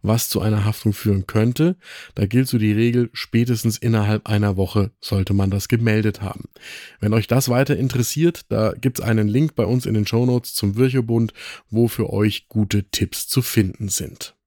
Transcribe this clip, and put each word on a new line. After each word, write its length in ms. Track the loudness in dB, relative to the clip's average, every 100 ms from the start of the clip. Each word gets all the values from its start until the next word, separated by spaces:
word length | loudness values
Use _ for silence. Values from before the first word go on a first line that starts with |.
was 260 | 0 0 0
zu 140 | -2
einer 240 | 0 2 0
Haftung 260 | 0 -2
führen 360 | 0 0 0 0
könnte. 500 | 0 0 2 0 0 -10 -20 -14 -4
Da 100 | 0
gilt 240 | 2 2
so 80 | 2
die 160 | 2
Regel, 360 | 2 2 2 -2
spätestens 640 | -6 -2 0 2 0 0 -2
innerhalb 500 | 0 2 2 -2 0
einer 300 | 0 0 0
Woche 340 | 0 0 -2 _
sollte 340 | -4 -2 2
man 160 | 2 2
das 200 | -2 0
gemeldet 520 | 0 2 2 0 -2
haben. 280 | -10 -10 -14 _ -20 -20 -20 _
Wenn 140 | 0
euch 140 | 0 2
das 200 | 0 2
weiter 300 | 0 2 0
interessiert, 640 | 0 -2 -2 0 0 0 -4
da 240 | 0 0
gibt's 260 | 0 -4 -2
einen 300 | 0 2 2
Link 260 | 2 0 0
bei 100 | 0
uns 200 | 0 0
in 80 |
den 120 | 0 0
Shownotes 480 | 2 2 0 -2
zum 220 | -2 -2 2
Virchow-Bund, 580 | 2 2 0 0 0 -4 -18 -18 _
wo 180 | 0 2
für 240 | 0 -4
euch 380 | 0 0 0 _
gute 340 | -2 0 0
Tipps 440 | -2 -4 -4 -4 -2
zu 140 | -2
finden 460 | 0 0 0 -2 -6
sind. 480 | -4 -6 -12 -16 _